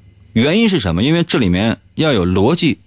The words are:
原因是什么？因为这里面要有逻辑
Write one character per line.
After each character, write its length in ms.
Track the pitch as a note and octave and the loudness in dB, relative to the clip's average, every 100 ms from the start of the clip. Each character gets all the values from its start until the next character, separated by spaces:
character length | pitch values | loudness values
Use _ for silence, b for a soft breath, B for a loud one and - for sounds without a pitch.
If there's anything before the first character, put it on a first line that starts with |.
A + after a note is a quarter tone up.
| - - - | -20 -20 -6
原 240 | A2+ C3+ G3 | -2 0 2
因 100 | A3+ | 2
是 140 | F3+ | 0
什 120 | G2+ | -2
么？ 80 | E2 | -2
因 120 | C3 | 0
为 100 | E3+ | 0
这 140 | E3 D#3+ | 0 0
里 100 | G2 | 0
面 300 | F2+ A2+ - _ - | 0 -2 -4 _ -4
要 160 | D#3 | -2
有 140 | A2+ F2+ | 0 0
逻 280 | F#2 G#2+ | 0 0
辑 240 | F3 D#3+ F#2+ | 0 -2 -4